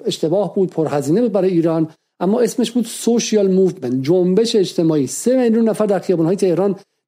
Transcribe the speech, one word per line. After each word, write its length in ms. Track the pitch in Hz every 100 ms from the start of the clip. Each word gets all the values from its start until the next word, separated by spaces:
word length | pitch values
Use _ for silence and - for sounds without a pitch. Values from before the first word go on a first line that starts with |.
| 214
اشتباه 500 | - 160 185 185 202
بود، 140 | 180
پرهزینه 520 | - 147 143 135 185
بود 100 | 247
برای 200 | 196 185
ایران، 380 | 170 165 165 156 - _ _
اما 200 | 180 233
اسمش 320 | 233 - 226
بود 140 | 247 220
سوشیال 680 | - - 233 - 208 196
موومنت، 500 | 185 185 - 127 131
جنبش 540 | 135 180 180 190 226 220
اجتماعی. 520 | 175 - 165 156 127
سه 300 | - 233 262
میلیون 320 | 240 220 226
نفر 160 | 202 214
در 140 | 185
خیابان‌های 360 | - 175 160 190
تهران 400 | 190 165 202 190 _ _